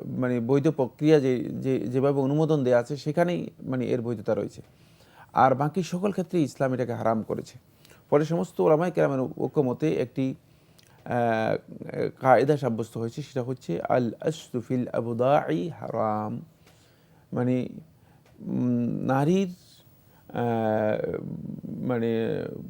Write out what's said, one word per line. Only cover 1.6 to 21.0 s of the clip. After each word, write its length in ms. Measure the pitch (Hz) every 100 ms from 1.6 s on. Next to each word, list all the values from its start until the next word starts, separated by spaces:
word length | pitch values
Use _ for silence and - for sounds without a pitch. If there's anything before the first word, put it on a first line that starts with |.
| 131 127
যেভাবে 420 | 120 127 139 139
অনুমোদন 440 | 135 151 156 151
দেয়া 140 | 123 120
আছে 180 | 120 139
সেখানেই, 540 | 151 160 175 165 - -
মানে, 240 | - 127 110
এর 160 | 123
বৈধতা 320 | 117 110 110
রয়েছে। 280 | 101 101 - - _ - - - - -
আর 220 | - 131
বাকি 280 | 127 151 190
সকল 280 | 160 180 202
ক্ষেত্রেই 320 | 185 175 180
ইসলাম 320 | 131 - 135
এটাকে 180 | 127 120
হারাম 300 | 113 113 110
করেছে। 360 | - - - - - _ - - _
ফলে 140 | 147
সমস্ত 360 | 156 170 185 -
ওলামায়ে 320 | 175 151 180
কেরামের 280 | 165 151 131
ঐকমতে 760 | 127 - 131 156 127 120 156
একটি, 400 | 135 127 - 131 - _ _ _ - _ -
আহ, 520 | - 120 117 110 113 104 - - - - 113 -
কায়দা 360 | 131 117 139 143
সাব্যস্ত 420 | 131 117 113 113
হয়েছে, 240 | 117 -
সেটা 200 | 135 131
হচ্ছে 400 | 120 127 - 170
আল 300 | - 127 117 -
আসলু 400 | - 156 - 123
ফিল 280 | 107 127 117
আবদাই 800 | - 117 113 127 151 131 165 175
হারাম, 720 | 113 131 113 110 107 107 120 - _ - _ _ _ _ - _
মানে, 360 | 127 123 127 - - - _ _ _ _ -
উম, 580 | - 127 123 120 117 101
নারীর, 460 | 110 135 147 190 185
আহ, 920 | 180 - - _ _ _ _ - - 120 113 110 110 107 -